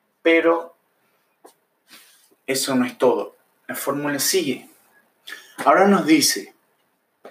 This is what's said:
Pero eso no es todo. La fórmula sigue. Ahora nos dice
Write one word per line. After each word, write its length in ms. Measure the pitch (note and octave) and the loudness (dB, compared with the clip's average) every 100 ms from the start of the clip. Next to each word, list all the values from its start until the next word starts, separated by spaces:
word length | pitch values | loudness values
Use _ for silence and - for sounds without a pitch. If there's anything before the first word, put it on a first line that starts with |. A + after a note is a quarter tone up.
| _ _ | _ _
Pero 560 | E3+ E3 D#3+ E3+ - _ _ _ _ _ _ _ - _ _ _ _ - _ _ _ _ - | 0 2 2 0 -4 _ _ _ _ _ _ _ -20 _ _ _ _ -20 _ _ _ _ -8
eso 280 | C3+ - B2+ | -6 -2 -2
no 100 | B2 | -2
es 120 | - | 0
todo. 380 | B2+ A2 G2+ _ _ _ - | 0 0 -6 _ _ _ -14
La 80 | C3 | -8
fórmula 420 | - C#3+ D3 C#3 | -6 -6 -6 -4
sigue. 520 | - F#3+ D3+ - - _ _ _ _ _ - - - - C3+ | -2 -2 -2 -8 -12 _ _ _ _ _ -20 -20 -20 -4 2
Ahora 240 | D#3+ G3 | 4 4
nos 160 | F#3+ D3+ | 4 4
dice 500 | D#3 B2+ G2+ G2 _ _ _ _ _ _ _ - | 2 2 -2 -10 _ _ _ _ _ _ _ -20